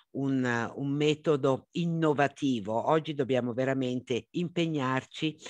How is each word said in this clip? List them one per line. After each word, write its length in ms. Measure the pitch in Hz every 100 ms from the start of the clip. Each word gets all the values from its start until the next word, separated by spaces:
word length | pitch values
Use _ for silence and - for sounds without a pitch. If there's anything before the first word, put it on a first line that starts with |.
| _
un, 640 | 117 135 135 127 117 117
un 160 | - 139
metodo 800 | 143 151 151 160 147 135 131 -
innovativo. 1200 | 165 170 165 160 139 139 - 143 123 98 110 113
Oggi 240 | 156 151
dobbiamo 380 | 143 120 127 123
veramente 720 | 113 131 135 127 123 - 117 -
impegnarci, 1080 | - 175 - 165 156 127 131 127 - 156 151 -